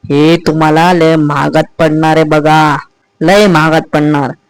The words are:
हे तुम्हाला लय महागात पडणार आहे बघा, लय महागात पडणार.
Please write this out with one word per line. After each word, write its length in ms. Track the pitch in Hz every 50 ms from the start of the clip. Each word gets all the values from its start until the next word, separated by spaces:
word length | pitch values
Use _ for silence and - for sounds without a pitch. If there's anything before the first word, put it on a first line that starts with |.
| -
हे 320 | - 143 143 151 160 170
तुम्हाला 560 | 170 - 170 160 160 160 156 151 160 165 180
लय 240 | 180 170 160 160 160
महागात 480 | 160 151 147 147 143 143 147 135 156 151 - _ -
पडणार 380 | 165 156 156 156 160 160 160
आहे 80 | 160 160
बघा, 520 | 151 156 156 147 156 156 156 156 151 143 135 - _ _ _ _ _ _ _
लय 260 | 156 165 190 208 208
महागात 420 | 202 170 156 156 160 156 160 156 -
पडणार. 380 | - 151 151 151 151 143 139 127 - _ _